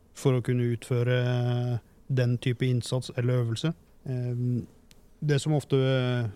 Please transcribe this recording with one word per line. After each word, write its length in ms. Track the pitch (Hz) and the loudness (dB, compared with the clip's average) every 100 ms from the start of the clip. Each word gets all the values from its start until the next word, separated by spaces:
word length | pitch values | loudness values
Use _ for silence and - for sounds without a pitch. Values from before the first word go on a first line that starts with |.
| - | -20
for 200 | - 139 | -2 0
å 100 | 127 | 2
kunne 320 | 117 123 120 117 | 2 0 0 -2
utføre, 480 | - 123 120 123 | -2 -2 2 2
eh, 540 | 123 123 120 120 120 120 - - - | 2 0 0 0 -2 -4 -6 -20 -4
den 260 | 131 123 123 | 0 2 0
type 300 | 131 120 131 | -2 0 0
innsats 440 | 123 - 127 - - | 0 0 -4 -4 -2
eller 300 | 120 127 117 | 0 2 0
øvelse. 280 | 113 160 165 - - - | -2 -4 -4 -12 -16 -8
Ehm, 560 | 127 123 123 123 123 - - - - - - | -6 -4 -2 -2 -2 -4 -16 -20 -20 -20 -6
det 180 | 151 143 | 0 0
som 120 | 156 | 2
ofte, 220 | 151 - 135 | -2 2 2
eh, 540 | 131 131 123 123 113 | 4 2 2 0 -2